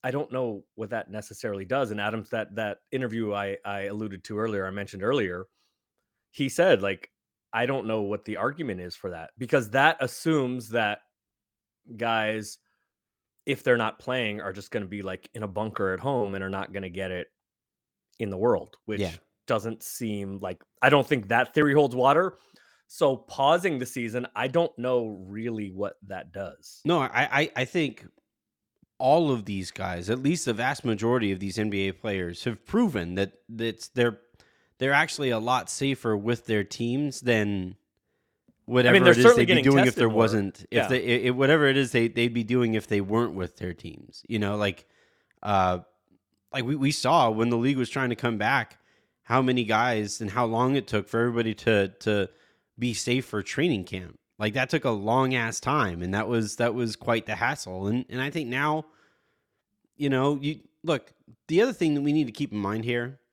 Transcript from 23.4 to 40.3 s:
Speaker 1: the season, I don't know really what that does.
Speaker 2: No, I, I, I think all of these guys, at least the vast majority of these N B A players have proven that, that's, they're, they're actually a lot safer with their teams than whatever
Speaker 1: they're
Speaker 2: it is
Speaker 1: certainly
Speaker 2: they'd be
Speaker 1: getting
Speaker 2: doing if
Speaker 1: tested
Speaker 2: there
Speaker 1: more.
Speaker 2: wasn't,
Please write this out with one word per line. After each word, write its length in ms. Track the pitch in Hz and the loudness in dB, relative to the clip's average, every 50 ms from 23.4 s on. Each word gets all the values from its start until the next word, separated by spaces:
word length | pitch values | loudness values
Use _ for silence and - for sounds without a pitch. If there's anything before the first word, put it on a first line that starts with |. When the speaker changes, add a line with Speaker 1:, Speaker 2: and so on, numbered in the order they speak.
| 135 143 165 175 180 190 156 127 | 4 4 4 4 2 -2 -2 -2
Speaker 1:
the 60 | 123 | -6
season, 420 | 117 - 131 117 113 107 123 123 - _ | -6 -6 -6 -6 -4 -6 -6 -8 -6 _
I 120 | 104 120 | -4 -4
don't 300 | 135 131 170 170 - - - | 0 2 0 0 0 -4 -6
know 420 | 120 127 127 123 117 110 104 92 95 | -2 0 0 0 0 -2 -8 -10 -12
really 440 | 92 101 107 113 120 113 110 104 98 | -12 -10 -8 -6 -6 -4 -4 -6 -8
what 260 | 92 95 101 95 - _ 101 | -6 -6 -6 -6 -8 _ -16
that 240 | 95 98 92 - 87 | -12 -12 -12 -12 -12
does. 480 | - 98 98 - - _ _ - - - _ | -10 -10 -10 -10 -12 _ _ -20 -20 -8 _
Speaker 2:
No, 140 | 151 175 165 | 0 2 2
I, 100 | 131 120 - | 0 0 0
I, 380 | 120 139 - 127 139 156 - - | 0 0 0 0 0 -2 0 -2
I 80 | 120 131 | -6 -6
think 400 | - - 180 156 135 113 - - - _ _ _ _ _ _ _ _ _ _ _ _ _ _ _ _ _ _ | -2 -2 -2 -2 -2 -4 -12 -20 -20 _ _ _ _ _ _ _ _ _ _ _ _ _ _ _ _ _ _
all 320 | 131 131 147 170 170 147 | 4 4 4 6 4 2
of 120 | 131 117 101 | 0 -2 -2
these 280 | 98 101 95 92 - | -6 -6 -6 -6 -8
guys, 380 | - - 95 92 90 87 87 98 | -8 -8 -8 -6 -6 -6 -2 -4
at 100 | 113 131 131 | -4 0 2
least 220 | 143 175 165 - | 0 0 0 -2
the 80 | 127 113 | -4 -2
vast 320 | 104 120 131 143 - - | 0 0 -2 -2 -2 -2
majority 480 | 123 110 98 110 117 123 127 113 101 95 | -2 -2 0 2 2 2 2 2 0 -2
of 60 | 92 | -2
these 180 | 98 98 90 113 | -4 -6 -4 -2
N 100 | 107 107 | -4 -2
B 200 | 101 98 98 98 | 0 -2 -2 -2
A 40 | 90 | -4
players 520 | _ - 110 98 95 90 85 87 - - | _ -6 -4 -4 -2 -4 -6 -8 -6 -6
have 180 | 123 113 - _ | -6 -6 -6 _
proven 500 | - - 226 247 202 131 104 87 85 90 | -2 0 2 2 2 0 -2 -4 -2 -2
that, 180 | 98 98 95 _ _ _ - | -2 -2 -2 _ _ _ -16
that's, 400 | 117 113 117 113 110 - - - | -8 -6 -6 -6 -6 -8 -14 -8
they're, 320 | _ 131 120 120 107 - _ _ _ _ - _ _ _ _ _ _ | _ 2 2 2 0 -4 _ _ _ _ -20 _ _ _ _ _ _
they're 160 | _ 127 135 139 | _ -2 2 2
actually 380 | 143 160 160 - - 143 127 | 2 2 0 -2 -4 -2 0
a 80 | 120 110 | 0 0
lot 300 | 110 120 127 127 98 - | 0 0 0 0 0 -4
safer 460 | - - 139 139 135 - - 117 107 | -6 -4 -2 -2 -2 -2 -2 -2 -2
with 300 | 101 101 113 120 - _ | 0 0 -2 -2 -2 _
their 180 | - 110 104 101 | -2 0 0 0
teams 560 | - - - 120 117 123 139 147 143 131 - | -4 -6 -6 -4 -2 -2 -2 -2 -4 -6 -4
than 560 | - 123 117 110 104 104 101 95 92 90 95 _ _ _ _ _ _ _ _ _ _ _ _ _ _ _ _ _ _ | 0 2 2 2 2 0 -2 -4 -4 -6 -10 _ _ _ _ _ _ _ _ _ _ _ _ _ _ _ _ _ _
whatever 320 | - 123 127 123 123 123 - | 0 2 4 6 8 8 10
Speaker 1:
they're 120 | - - | 10 10
Speaker 2:
it 60 | 117 | 8
is 60 | 117 123 | 10 10
Speaker 1:
certainly 180 | - 240 240 120 | 10 10 8 6
Speaker 2:
they'd 120 | 117 117 | 4 4
be 60 | - | 4
Speaker 1:
getting 20 | 131 135 | 6 6
Speaker 2:
doing 80 | 139 139 | 6 8
if 60 | - | 6
Speaker 1:
tested 140 | 127 - - | 4 4 4
Speaker 2:
there 80 | 123 113 | 2 2
Speaker 1:
more. 80 | 110 110 | 4 4
Speaker 2:
wasn't, 420 | 113 107 | 4 4